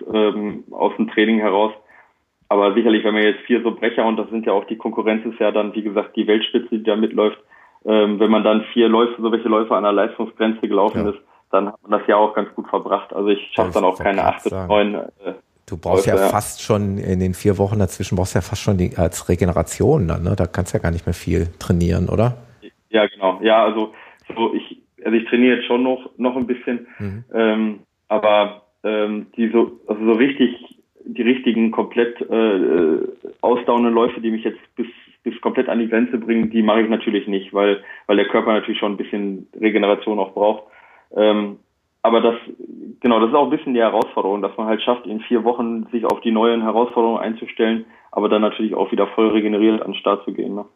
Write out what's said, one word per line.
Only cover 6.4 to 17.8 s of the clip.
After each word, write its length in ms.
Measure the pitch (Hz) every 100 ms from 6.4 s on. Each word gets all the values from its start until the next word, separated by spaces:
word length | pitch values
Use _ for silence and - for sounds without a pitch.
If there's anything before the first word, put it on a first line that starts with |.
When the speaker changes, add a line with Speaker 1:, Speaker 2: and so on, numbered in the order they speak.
| - 117 -
Speaker 1:
die 120 | 110
da 140 | 107 104
mitläuft, 420 | 110 104 107 - _ - _ _
ähm, 340 | - 110 104 101
wenn 140 | 110
man 100 | 107
dann 220 | 104 110 -
vier 160 | 120 113
Läufe, 340 | 110 120 -
so 80 | 113
welche 180 | 110 110
Läufe 280 | 107 110 101
an 80 |
der 80 | 104
Leistungsgrenze 760 | 98 110 - 110 - 110 110 107
gelaufen 380 | 101 101 92
Speaker 2:
Ja. 60 | 85
Speaker 1:
ist, 80 | - _ _ -
dann 160 | 98 101
hat 80 | - 104
man 140 | 104
das 80 | -
Jahr 100 | 104
auch 160 | 107
ganz 180 | 107 101 -
gut 120 | -
verbracht. 440 | 95 92 98 -
Also 160 | 95 104
ich 200 | 101 -
schaff 140 | - 92
Speaker 2:
Ja, 120 | 95
Speaker 1:
dann 40 |
Speaker 2:
ich 40 | 92
Speaker 1:
auch 80 | -
keine 200 | 101 95
Speaker 2:
wollte 100 | -
Speaker 1:
acht 80 | -
bis 80 | 110
Speaker 2:
sagen. 180 | 95 92
Speaker 1:
neun, 260 | 104 104 101 - _
äh, 100 | 95 - _ _ -
Speaker 2:
Du 100 | 85
brauchst 300 | 87 92 98
Speaker 1:
Läufe, 120 | 98
Speaker 2:
ja 60 |
Speaker 1:
ja. 60 | 98
Speaker 2:
fast 320 | 104 - -
schon 340 | - 104 101 95
in 240 | - 92
den 140 | 92
vier 240 | 92 104 95
Wochen 200 | 98
dazwischen, 380 | 107